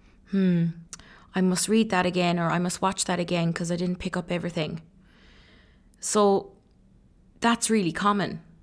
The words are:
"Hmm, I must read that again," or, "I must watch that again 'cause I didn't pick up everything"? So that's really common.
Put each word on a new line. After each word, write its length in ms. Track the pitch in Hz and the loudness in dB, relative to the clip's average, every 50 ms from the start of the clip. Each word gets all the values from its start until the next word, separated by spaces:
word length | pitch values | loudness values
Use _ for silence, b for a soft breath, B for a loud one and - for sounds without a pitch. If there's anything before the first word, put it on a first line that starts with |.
| b b b b b - | b b b b b -4
"Hmm, 380 | 196 196 190 185 175 170 170 165 165 - - - - B B B B B B B B | 0 2 2 4 4 2 2 0 -2 -6 -14 -18 -20 B B B B B B B B
I 80 | 185 | 0
must 260 | 185 185 180 180 - 196 | 2 2 2 0 0 2
read 220 | 214 220 220 220 | 4 2 2 2
that 160 | 190 180 180 | 2 0 0
again," 320 | 180 175 180 175 175 170 175 | 0 2 0 0 0 0 0
or, 120 | 170 160 | 0 0
"I 80 | 156 175 | 0 0
must 220 | 180 180 - - | -2 -2 -2 -2
watch 240 | 196 190 196 - - | -2 -2 0 -2 -4
that 160 | - 180 175 | -2 -2 -2
again 320 | 170 170 180 170 165 170 | -2 -2 0 0 0 0
'cause 180 | 170 - 175 165 | 0 -2 -4 -4
I 60 | 175 | -2
didn't 220 | 170 180 180 180 - | -2 -2 -4 -4 -4
pick 180 | - 185 - | -6 -6 -6
up 140 | 180 175 - | -6 -6 -4
everything"? 500 | 175 170 170 175 - 170 151 - 165 - - - _ b b b b b b b b b b b b b b b b b b b b b | -6 -6 -6 -6 -4 -4 -6 -6 -6 -12 -14 -18 _ b b b b b b b b b b b b b b b b b b b b b
So 540 | - - - 214 208 202 196 - - - - - _ _ _ _ _ _ _ - _ _ _ _ _ _ _ - | -4 0 2 4 6 6 4 4 0 -4 -16 -20 _ _ _ _ _ _ _ -20 _ _ _ _ _ _ _ -2
that's 280 | - 233 233 - - - | 0 0 0 2 0 2
really 240 | 226 220 185 160 | 2 2 2 0
common. 480 | 160 170 190 208 202 202 170 - - - - - - - | -2 0 0 0 2 0 -2 -4 -6 -10 -14 -18 -20 -20